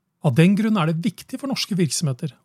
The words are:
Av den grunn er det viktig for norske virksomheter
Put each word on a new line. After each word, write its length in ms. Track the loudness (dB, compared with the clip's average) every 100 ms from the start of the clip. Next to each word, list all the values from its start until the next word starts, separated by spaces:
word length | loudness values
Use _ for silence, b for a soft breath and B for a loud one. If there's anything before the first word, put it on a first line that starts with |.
| _ _ 0
Av 80 |
den 220 | 4 4 4
grunn 200 | 2 0
er 80 | 0
det 140 | -2 -4
viktig 320 | -6 -10 -10
for 140 | -6
norske 240 | -6 -4 -2
virksomheter 540 | -2 -2 -4 -4 -8 -10